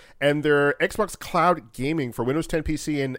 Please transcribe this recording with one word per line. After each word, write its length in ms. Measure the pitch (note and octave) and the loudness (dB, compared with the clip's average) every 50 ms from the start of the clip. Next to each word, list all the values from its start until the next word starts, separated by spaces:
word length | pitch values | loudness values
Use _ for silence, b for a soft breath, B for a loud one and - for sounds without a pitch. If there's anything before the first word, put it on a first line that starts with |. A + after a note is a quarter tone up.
| b b b - | b b b 0
And 240 | C3+ C#3+ D3 D3+ D3+ | 2 2 2 2 2
their 300 | D3+ D3 C#3+ C#3+ C#3+ C#3 - | 4 4 4 4 2 2 2
Xbox 360 | D#3+ F#3+ - - G#3+ - - | 0 0 0 -2 -2 -2 -4
Cloud 540 | - - - - F3 D#3+ F3+ F3 - - A#2 - | -10 -8 -2 0 2 4 4 2 0 -2 -12 -10
Gaming 380 | - B2+ C#3+ D#3+ E3 C3+ A#2+ | -6 -4 -2 -2 -2 -4 -4
for 120 | A2 - A#2 | -4 -2 -2
Windows 220 | B2 C#3 D#3+ D#3 | 0 0 0 -2
ten 160 | - - D#3+ D3+ | -2 -2 -2 -2
P 120 | - D#3 | -2 -4
C 260 | C#3 - D#3 D3+ C#3 | -4 -4 -2 -2 -2
and, 160 | C3+ C3 B2+ | -2 -2 -4